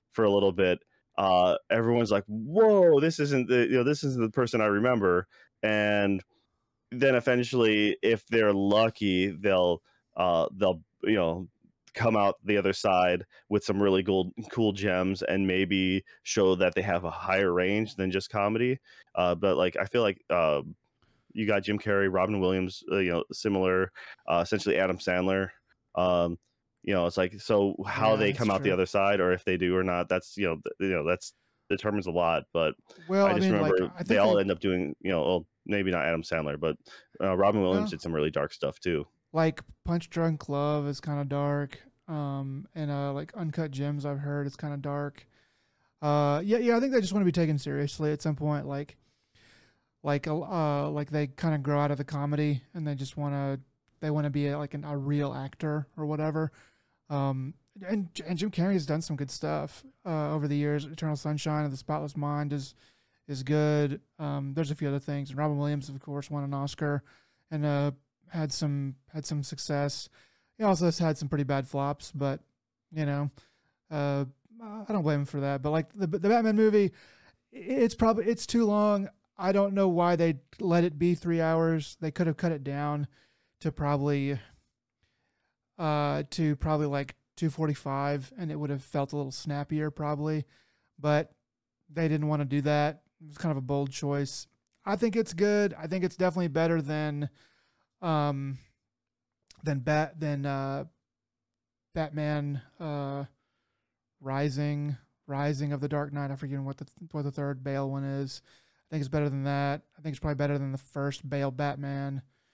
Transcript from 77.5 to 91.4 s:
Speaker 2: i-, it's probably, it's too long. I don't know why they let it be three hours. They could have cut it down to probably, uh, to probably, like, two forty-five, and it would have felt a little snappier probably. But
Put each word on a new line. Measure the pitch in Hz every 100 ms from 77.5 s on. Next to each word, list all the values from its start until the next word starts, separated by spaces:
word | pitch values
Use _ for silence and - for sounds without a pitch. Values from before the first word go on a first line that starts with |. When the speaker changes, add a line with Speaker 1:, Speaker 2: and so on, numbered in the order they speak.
Speaker 2:
i-, | -
it's | 190 269 233 -
probably, | 220 220 214
it's | 226 -
too | 233 214
long. | 208 208 202 196 - _ -
I | 185
don't | 196 202
know | 196 190
why | 175 175 170
they | 165 139 - -
let | 185 170
it | 175 147
be | 175
three | 175 170 165
hours. | 160 165 165 160 147 -
They | 160
could | - 165
have | 151
cut | 170
it | 151
down | 135 139 147 147 143 _ _ _ _ _
to | 143
probably, | - 147 143 143 143 139 135 - _ _ _ _ _ _ _ _ _ _ _ _ -
uh, | 160 151 147 147 143
to | - 156 143
probably, | 160 151 147
like, | 139 139 - _ -
two | 165
forty-five, | 147 156 143 139 139 143 143 131 214
and | 165
it | 151
would | 147
have | 139
felt | - 151 139
a | 147
little | 135
snappier | - 156 143 143 151 151
probably. | 147 151 147 151 156 - _ _ _ _ -
But | 151 147 156 _